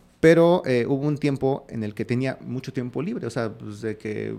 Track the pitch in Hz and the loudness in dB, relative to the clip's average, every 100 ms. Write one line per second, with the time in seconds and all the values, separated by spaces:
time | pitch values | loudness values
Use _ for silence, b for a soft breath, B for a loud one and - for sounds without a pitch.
0 | _ _ 160 165 170 180 131 123 117 139 | _ _ 6 8 8 4 2 0 2 0
1 | 147 143 147 135 135 135 - 117 107 101 | 0 0 0 0 0 -2 -4 -8 -6 -6
2 | 113 120 131 - - 123 131 135 123 131 | -4 -2 -2 -6 -10 -10 -8 -8 -6 -6
3 | 170 240 117 123 113 113 110 104 110 104 | -6 -6 -6 -4 -6 -6 -14 -10 -8 -8
4 | 110 107 107 | -8 -6 -6